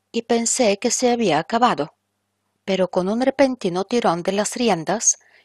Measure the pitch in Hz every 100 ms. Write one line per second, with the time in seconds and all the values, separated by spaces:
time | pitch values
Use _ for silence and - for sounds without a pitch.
0 | _ 233 - 233 233 - 226 202 233 -
1 | 247 240 208 151 - 233 240 160 151 _
2 | _ _ _ _ _ _ - 190 180 185
3 | 185 226 269 - 269 247 190 175 392 240
4 | 208 170 175 196 202 240 233 170 156 208
5 | - - _ _